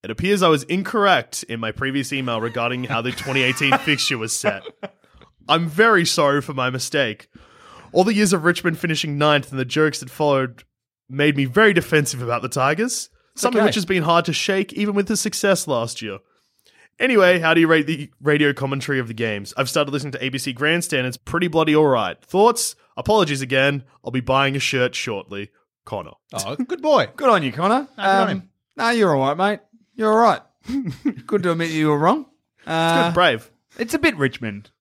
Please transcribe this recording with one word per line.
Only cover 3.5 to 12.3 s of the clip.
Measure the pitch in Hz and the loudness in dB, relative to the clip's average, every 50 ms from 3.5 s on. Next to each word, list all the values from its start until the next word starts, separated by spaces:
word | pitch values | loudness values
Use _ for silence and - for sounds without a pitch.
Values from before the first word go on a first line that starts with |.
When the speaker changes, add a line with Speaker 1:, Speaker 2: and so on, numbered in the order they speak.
| 131 - 147 139 254 262 | 0 0 2 2 2 2
Speaker 2:
<laughs> | |
Speaker 1:
fixture | - 165 151 135 - - 135 117 | 2 0 -2 0 0 -4 -4 -4
was | 110 113 - | -6 -6 -6
set. | - - 208 202 196 - - - _ - 196 _ _ _ _ _ _ - _ _ _ _ - | -2 -2 -4 -4 -4 -10 -16 -18 _ -16 -16 _ _ _ _ _ _ -20 _ _ _ _ 0
I'm | 147 165 170 165 | 0 0 0 -2
very | 147 175 220 233 220 185 170 | 2 4 4 6 6 4 2
sorry | 156 - - 151 143 139 143 | 2 0 2 2 2 2 0
for | 135 - 147 | -2 -4 -6
my | 131 127 127 | -4 -4 -4
mistake. | 127 127 127 - - 147 139 113 107 _ - _ _ - - _ _ _ - - - - - - - | -4 -4 -8 -4 -2 -2 -2 -2 -4 _ -14 _ _ -20 -20 _ _ _ -20 -20 -20 -20 -20 -2 2
All | 170 185 | 2 2
the | 208 226 | 4 4
years | 202 214 185 190 | 2 2 2 2
of | 175 151 | 2 2
Richmond | 175 175 - - 180 165 - | 0 0 2 0 -2 -2 -2
finishing | - 170 160 151 - 156 143 143 | -4 -4 -2 -2 -4 -6 -2 0
ninth | 147 151 147 143 135 - | 2 4 2 2 0 -4
and | 135 131 | -6 -6
the | 127 | -6
jokes | 127 - 151 156 156 143 - | -2 0 2 2 2 0 -4
that | - 127 | -12 -14
followed | - - 156 147 139 135 131 127 117 - - _ _ _ _ _ _ _ _ _ | -6 -2 0 2 2 2 0 -2 -6 -14 -20 _ _ _ _ _ _ _ _ _
made | 131 135 143 151 147 | -4 0 2 2 2
me | 139 139 | 2 -2
very | 131 123 202 220 214 202 | 0 2 4 4 6 4
defensive | 175 - - - 151 147 - - 127 | 2 0 2 0 0 0 0 -4 -6
about | 123 117 | -4 -4